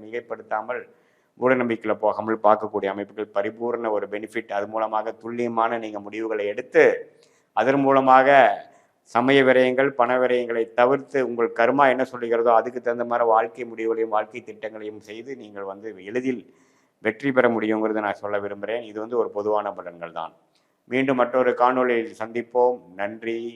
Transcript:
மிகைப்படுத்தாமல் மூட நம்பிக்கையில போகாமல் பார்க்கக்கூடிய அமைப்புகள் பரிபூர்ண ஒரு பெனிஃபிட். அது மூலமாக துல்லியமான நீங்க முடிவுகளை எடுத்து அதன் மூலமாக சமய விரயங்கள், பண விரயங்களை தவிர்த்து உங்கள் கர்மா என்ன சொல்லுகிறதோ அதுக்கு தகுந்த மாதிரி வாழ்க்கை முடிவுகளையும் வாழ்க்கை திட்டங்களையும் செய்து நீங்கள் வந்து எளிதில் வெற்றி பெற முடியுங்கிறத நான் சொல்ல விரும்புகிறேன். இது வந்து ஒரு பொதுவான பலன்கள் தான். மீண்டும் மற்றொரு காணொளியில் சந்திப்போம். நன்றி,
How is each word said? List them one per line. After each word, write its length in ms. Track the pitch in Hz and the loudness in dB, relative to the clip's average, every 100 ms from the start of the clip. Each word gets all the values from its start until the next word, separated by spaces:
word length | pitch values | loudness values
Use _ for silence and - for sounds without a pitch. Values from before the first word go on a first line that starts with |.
மிகைப்படுத்தாமல் 760 | 107 120 120 110 107 110 113 123 95 _ _ _ _ _ | -10 -12 -10 -12 -6 -6 -6 -10 -12 _ _ _ _ _
மூட 120 | 123 127 | 0 2
நம்பிக்கையில 340 | 120 113 107 104 | 0 -2 -2 0
போகாமல் 340 | 107 95 107 110 104 | 0 -2 -4 2 4
பார்க்கக்கூடிய 420 | 107 107 104 98 | 2 0 -4 -4
அமைப்புகள் 400 | 98 101 107 104 101 | -4 -8 -10 -6 -4
பரிபூர்ண 540 | 104 113 117 117 117 104 | -6 -6 -6 -4 -2 -2
ஒரு 100 | 98 | -4
பெனிஃபிட். 420 | 104 107 117 110 101 | -8 -8 -10 -6 -6
அது 100 | 104 | -4
மூலமாக 380 | 110 110 110 110 110 | -4 -2 -2 -4 -10
துல்லியமான 560 | 117 120 120 113 113 117 | -10 -6 -2 0 0 -2
நீங்க 160 | 110 104 101 | -6 -10 -10
முடிவுகளை 400 | 107 110 107 101 | -8 -4 -4 -4
எடுத்து 300 | 104 - 170 131 92 - _ _ _ _ - | -6 0 6 6 4 -6 _ _ _ _ 0
அதன் 260 | 117 139 | 2 2
மூலமாக 560 | 135 135 131 131 131 139 113 98 - _ _ _ _ | 4 4 8 8 8 8 6 4 -8 _ _ _ _
சமய 260 | 117 127 139 131 | 0 4 6 6
விரயங்கள், 420 | 127 127 127 139 135 | 6 4 2 0 2
பண 120 | 120 127 | 2 2
விரயங்களை 400 | 127 123 120 117 113 - | 2 0 0 -4 -2 2
தவிர்த்து 400 | 123 135 135 139 120 | 4 2 -2 -2 -2
உங்கள் 260 | 117 117 117 | -2 -2 2
கர்மா 260 | 117 135 139 | 2 4 4
என்ன 120 | 127 127 | 4 -2
சொல்லுகிறதோ 400 | 123 117 117 117 113 | -6 -2 2 4 4
அதுக்கு 240 | 120 123 120 | 2 -4 -6
தகுந்த 180 | 120 120 | -4 -4
மாதிரி 160 | 120 117 | 0 2
வாழ்க்கை 300 | 110 117 - 120 | 2 0 -6 -12
முடிவுகளையும் 440 | 113 113 113 113 107 | -6 -4 -2 -2 -2
வாழ்க்கை 240 | 107 123 110 | -4 -12 -16
திட்டங்களையும் 520 | 104 107 107 107 107 104 | -14 -14 -12 -14 -14 -16
செய்து 220 | 110 123 127 | -16 -14 -16
நீங்கள் 260 | 104 101 98 | -14 -12 -12
வந்து 180 | 98 110 92 95 | -10 -14 -14 -10
எளிதில் 320 | 120 131 120 - _ _ _ _ _ | -6 -6 -6 -12 _ _ _ _ _
வெற்றி 260 | 107 110 139 127 | -6 -4 -2 0
பெற 100 | 123 | 0
முடியுங்கிறத 480 | 113 107 110 110 110 104 | 0 -2 -2 -2 -4 -4
நான் 140 | 101 | -6
சொல்ல 140 | 104 104 | -6 -6
விரும்புகிறேன். 400 | 101 101 101 117 110 | -8 -10 -8 -8 -8
இது 80 | 107 | -12
வந்து 120 | 110 120 | -6 -4
ஒரு 80 | 95 104 | -4 -4
பொதுவான 360 | 107 107 101 92 | -2 -2 -4 -10
பலன்கள் 380 | 87 85 85 82 | -14 -14 -14 -12
தான். 160 | 82 - _ _ _ _ _ | -14 -16 _ _ _ _ _
மீண்டும் 280 | 127 135 127 | -2 0 0
மற்றொரு 300 | 120 127 123 120 | 0 2 0 2
காணொளியில் 520 | 123 131 127 117 107 - | 2 2 0 0 -4 -10
சந்திப்போம். 560 | 110 117 117 123 123 123 85 92 | -8 -8 -4 0 2 0 -10 -8
நன்றி, 380 | 101 113 113 117 117 | -8 -6 -8 -6 -8